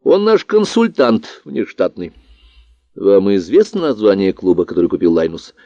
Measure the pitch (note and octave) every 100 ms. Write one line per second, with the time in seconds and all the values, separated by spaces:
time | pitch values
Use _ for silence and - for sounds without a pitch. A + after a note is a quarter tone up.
0 | - F3+ G#3 A3 - G#3+ G3+ A#3 A3+ -
1 | B2 A2+ - - - C3 G2+ - F2+ -
2 | E2+ - _ _ _ _ _ _ _ -
3 | F#2+ G2 G2 G2 E2 D#3+ G#3+ G3+ D#3+ G#2+
4 | G#2+ G2 F#2+ - F#2 F2 F2 F2 E2+ F2+
5 | E2+ E2 E2 E2 - _